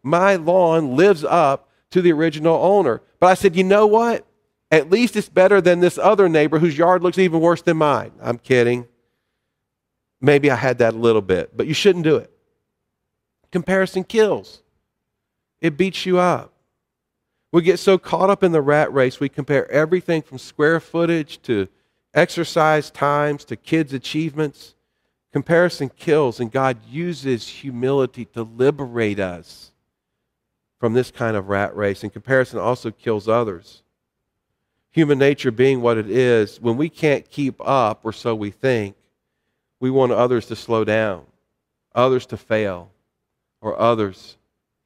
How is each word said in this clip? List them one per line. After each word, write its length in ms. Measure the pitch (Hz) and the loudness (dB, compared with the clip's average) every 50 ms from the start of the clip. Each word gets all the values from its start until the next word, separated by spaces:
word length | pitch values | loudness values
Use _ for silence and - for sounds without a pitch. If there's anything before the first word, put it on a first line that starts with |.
my 360 | - 131 165 175 185 202 196 175 | -6 -2 0 2 2 2 2 2
lawn 580 | 156 160 180 190 180 165 160 165 156 135 123 | 0 0 2 2 4 2 2 0 0 0 2
lives 300 | 139 185 208 196 151 151 | 4 4 4 4 2 0
up 420 | - - 175 160 139 139 - _ _ _ _ _ _ | 0 2 2 2 2 0 -2 _ _ _ _ _ _
to 100 | - 185 | -2 2
the 120 | 175 175 160 | 2 2 2
original 420 | 147 160 165 151 156 151 165 165 | 2 0 -2 -2 0 0 0 2
owner." 460 | 135 135 180 202 202 180 131 110 - - _ _ _ | 2 2 2 2 2 2 0 -2 -4 -6 _ _ _
But 80 | 170 180 | 4 4
I 60 | 190 | 4
said, 220 | - - 196 160 | 4 2 0 2
"You 100 | 180 190 | 2 2
know 200 | 185 196 208 214 | 2 4 4 4
what? 400 | 214 208 226 233 233 226 - - _ _ _ _ _ _ _ _ - | 4 4 2 2 0 -2 -4 -8 _ _ _ _ _ _ _ _ 0
At 200 | 156 156 139 160 | 2 2 2 2
least 240 | 185 226 247 - - | 2 2 2 0 -2
it's 140 | 214 - - | -4 -6 -2
better 320 | - 180 185 190 202 196 | 2 2 4 4 4 4
than 180 | 165 180 175 175 | 4 4 2 4
this 180 | 180 175 - - | 2 0 0 2
other 320 | - 185 220 196 196 175 | 2 2 4 4 4 4
neighbor 300 | 160 156 151 156 156 156 | 4 2 2 2 2 0
whose 180 | 170 170 143 143 | 0 0 0 2
yard 240 | 170 175 180 180 | 2 2 2 2
looks 160 | 170 180 170 190 | 2 0 0 2
even 240 | 190 180 160 165 | 0 2 2 2
worse 200 | 160 170 170 165 | 2 2 0 0
than 160 | - 175 165 160 | 0 -2 0 2
mine." 340 | 156 147 135 113 - 113 - - | 2 0 0 0 -4 -8 -14 -10
I'm 160 | - 120 120 117 | -8 -8 -8 -6
kidding. 500 | - - 131 123 117 120 123 123 120 - _ _ _ _ _ _ _ _ _ _ _ _ _ _ _ _ _ _ _ _ _ _ _ _ _ _ | -4 0 2 2 2 2 0 -2 -6 -10 _ _ _ _ _ _ _ _ _ _ _ _ _ _ _ _ _ _ _ _ _ _ _ _ _ _
Maybe 280 | 127 139 147 143 143 143 | 2 4 4 4 4 2
I 60 | 127 | 0
had 220 | 113 123 131 127 123 | 0 0 -2 0 0
that 160 | 120 113 113 | 0 0 0
a 40 | 113 | 0
little 240 | 117 117 113 107 | 2 2 2 2
bit, 340 | 98 92 92 87 - - - | 0 0 -2 -2 -4 -6 -6
but 120 | 110 - 147 | -6 -6 -4
you 60 | 151 | -4
shouldn't 320 | - - 208 180 175 160 | 0 2 2 2 2 2
do 100 | 160 147 | 0 0
it. 160 | 110 - - _ _ _ _ _ _ _ _ _ _ _ _ _ _ _ _ _ _ _ _ _ _ _ _ | 0 -2 -6 _ _ _ _ _ _ _ _ _ _ _ _ _ _ _ _ _ _ _ _ _ _ _ _
Comparison 520 | - 180 165 - 185 190 190 185 - 190 180 | -8 -6 -4 -2 0 0 0 -2 -2 -6 -8
kills. 600 | - - 220 220 202 156 107 95 - - - _ _ _ _ _ _ _ _ _ _ _ _ _ _ _ _ _ _ _ _ | -2 0 2 2 2 0 -4 -8 -12 -20 -20 _ _ _ _ _ _ _ _ _ _ _ _ _ _ _ _ _ _ _ _
It 160 | 160 165 151 | -4 -4 -2
beats 300 | 139 185 190 170 - - | -2 -2 -2 -4 -6 -4
you 140 | 190 180 180 | -2 0 2
up. 340 | 180 180 160 120 - - _ _ _ _ _ _ _ _ _ _ _ _ _ _ _ _ _ _ _ _ | 2 2 0 -2 -6 -10 _ _ _ _ _ _ _ _ _ _ _ _ _ _ _ _ _ _ _ _
We 120 | - 170 165 | -2 0 2
get 160 | 175 180 175 | 2 0 2
so 180 | - 196 190 180 | 2 2 2 2
caught 320 | - - - 165 185 196 | 0 -2 -2 0 2 0
up 140 | 202 190 190 | 2 2 2
in 80 | 180 | 2
the 100 | 165 156 | 2 2
rat 320 | 139 143 147 151 151 - - | 2 2 2 2 0 0 0
race, 260 | 139 127 131 - - | 0 0 0 0 -2
we 100 | 143 135 | -6 -6
compare 400 | - - 143 - 147 135 - - | -6 -6 -6 -2 -2 -2 -2 0
everything 500 | - 143 156 160 185 180 - - 170 156 | 0 0 0 0 0 -2 -2 -2 -4 -4
from 160 | 147 _ 131 127 | -4 _ -12 -18
square 420 | - - - - 147 151 165 160 | -18 -12 -4 0 0 2 2 0
footage 640 | - - - 165 170 165 170 165 151 - - - _ | -2 -4 -4 -2 -2 0 0 -2 -4 -6 -12 -12 _
to 240 | - 117 101 95 - _ _ _ _ _ _ _ _ - | -4 -2 -2 -2 -4 _ _ _ _ _ _ _ _ 0
exercise 760 | 151 175 175 - 170 165 - - 170 156 156 156 151 139 - | 0 0 0 -2 -6 -8 -4 -2 0 2 2 2 0 -2 -4
times 540 | - - 147 143 147 147 147 147 143 143 - | -6 -4 -2 0 0 0 -2 -2 -4 -6 -10
to 100 | - 117 | -14 -16
kids' 380 | - _ - 160 165 156 131 135 | -16 _ -4 -4 -4 -2 -4 -8
achievements. 800 | 131 - - - 156 160 160 139 156 156 143 139 _ - - _ _ _ _ _ _ _ _ _ _ _ _ | -10 -10 -8 -6 -6 -6 -6 -4 -6 -6 -6 -8 _ -20 -20 _ _ _ _ _ _ _ _ _ _ _ _
Comparison 580 | - 143 135 - 170 170 180 175 - - 143 127 | -8 -6 -2 0 2 2 2 2 0 -4 -8 -10
kills, 500 | - _ - 170 147 156 147 123 110 - | -10 _ -4 0 0 2 2 0 -2 -4
and 120 | 123 110 | -6 -4
God 260 | - 131 135 131 123 113 110 113 | -2 -2 -2 -2 -2 -6 -10 -12
uses 600 | 123 156 175 175 165 131 131 135 127 110 - - | -10 -8 -8 -8 -8 -8 -6 -4 -4 -4 -6 -10
humility 800 | - - - 139 123 120 123 135 139 139 131 127 - 127 120 | -18 -16 -14 -12 -8 -6 -4 -2 0 0 -2 -4 -6 -10 -18
to 180 | - - 117 113 | -14 -12 -12 -12
liberate 760 | 110 113 117 127 139 143 143 143 123 117 120 113 104 101 101 | -10 -4 -2 0 0 0 -2 -6 -8 -6 -4 -2 -2 -2 -4
us 520 | 98 90 87 82 82 - - - - - _ _ _ _ _ _ _ _ _ _ _ _ _ _ _ _ _ _ _ _ _ _ | -6 -6 -8 -12 -18 -20 -20 -20 -20 -20 _ _ _ _ _ _ _ _ _ _ _ _ _ _ _ _ _ _ _ _ _ _
from 140 | 123 113 113 | -4 -2 0
this 180 | 127 123 - | 0 -2 -2
kind 240 | - - 120 113 110 | -4 -6 -6 -4 -4
of 140 | 101 92 98 | -4 -4 -4
rat 260 | 101 98 101 - - | -2 -2 -2 -4 -4
race, 280 | 101 104 101 98 - - | -4 -4 -4 -4 -6 -10
and 100 | 104 - | -14 -14
comparison 440 | 104 - 123 135 131 127 - - 113 | -12 -6 0 0 0 0 0 -4 -6
also 320 | 95 113 127 123 - 117 | -4 -4 -4 -4 -6 -12
kills 380 | 104 _ - 123 110 104 101 110 | -14 _ -6 -6 -6 -4 -2 -2
others. 560 | 110 120 120 107 92 85 - - - _ _ _ _ _ _ _ _ _ _ _ _ _ _ _ _ _ _ _ _ _ _ _ | -2 -2 -2 -4 -8 -12 -14 -20 -20 _ _ _ _ _ _ _ _ _ _ _ _ _ _ _ _ _ _ _ _ _ _ _
Human 280 | - 165 160 143 147 131 | -2 0 0 2 2 2
nature 320 | 139 143 143 - - 131 | 2 2 0 0 -2 -4
being 300 | 113 110 127 135 135 123 | -2 0 2 2 2 2
what 160 | 120 120 117 110 | 0 0 0 0
it 120 | 107 104 | -2 -2
is, 500 | 101 127 127 123 120 113 107 101 - - | -2 0 2 2 2 2 0 -2 -4 -6
when 160 | 117 117 117 127 | -4 -2 -2 -2
we 120 | 156 170 | -4 -6
can't 400 | - - 165 151 139 101 - _ | -6 -4 -2 0 0 -2 -4 _
keep 320 | - 147 143 131 - - | -8 -6 -6 -6 -6 -6
up, 400 | - - 131 131 120 104 110 - - | -4 -2 0 0 0 -2 -4 -6 -8
or 80 | 110 | -10
so 220 | 107 - - 120 113 | -10 -8 -6 -6 -4
we 160 | 107 104 101 | -4 -6 -8
think, 460 | 98 _ - 131 127 113 104 98 101 _ _ _ _ _ _ _ _ _ _ _ _ _ _ _ _ _ | -8 _ -2 -2 -2 -2 -4 -6 -10 _ _ _ _ _ _ _ _ _ _ _ _ _ _ _ _ _
we 120 | 127 131 | -4 -2
want 200 | 131 135 131 123 | 0 2 2 2
others 360 | 113 104 120 123 127 117 - - | 2 2 0 0 0 -2 -4 -6
to 80 | 117 | -12
slow 280 | - - - 117 110 107 | -12 -8 -4 -4 -2 -2
down, 420 | 104 107 110 110 107 95 85 65 _ _ _ _ _ _ _ _ _ _ _ _ _ - | -2 -2 -2 -2 -4 -6 -8 -12 _ _ _ _ _ _ _ _ _ _ _ _ _ -2
others 320 | 120 123 131 127 127 - - | 0 0 0 0 -2 -4 -6
to 100 | - 107 | -14 -14
fail, 520 | - - 113 110 107 98 92 87 85 95 _ _ _ _ _ _ _ _ _ _ _ _ _ _ | -8 -4 -4 -4 -2 -4 -6 -10 -14 -18 _ _ _ _ _ _ _ _ _ _ _ _ _ _
or 180 | - 110 - - | -10 -8 -4 -2
others 580 | 110 117 117 110 104 98 95 - - - - _ _ _ _ _ _ _ _ _ _ | 0 0 0 0 -2 -6 -8 -12 -20 -20 -20 _ _ _ _ _ _ _ _ _ _